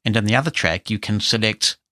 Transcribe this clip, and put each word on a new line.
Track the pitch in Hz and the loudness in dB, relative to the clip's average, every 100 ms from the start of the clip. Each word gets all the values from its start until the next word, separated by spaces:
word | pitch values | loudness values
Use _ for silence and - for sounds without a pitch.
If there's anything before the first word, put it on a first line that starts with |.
| - | -2
and | 110 | 0
on | |
the | 104 120 | 2 2
other | 151 | 0
track | - 85 85 - | 0 0 -2 -4
you | 107 | -6
can | - 104 | -2 -2
select | - 113 110 104 - - _ | 0 0 0 0 -2 -4 _